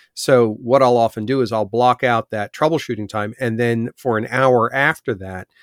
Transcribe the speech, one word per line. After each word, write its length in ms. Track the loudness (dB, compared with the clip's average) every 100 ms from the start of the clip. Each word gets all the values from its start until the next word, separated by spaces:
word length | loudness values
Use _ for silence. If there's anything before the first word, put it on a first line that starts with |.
| _
So 420 | -8 2 4 4
what 280 | 0 0 2
I'll 140 | 4 4
often 280 | 2 -2
do 160 | -4 -2
is 120 | -2
I'll 120 | -4 -4
block 360 | 0 2 2
out 280 | 0 0 -2
that 220 | -6 -8
troubleshooting 560 | -2 0 0 -4 -8 -6
time, 260 | -6 -6 -6
and 200 | -4 -2
then 320 | 0 0 -4 -6
for 220 | -4 -2
an 80 | -2
hour 440 | 0 2 4 2
after 400 | 0 0 -2 -6
that, 340 | -8 -8 -14 -16 _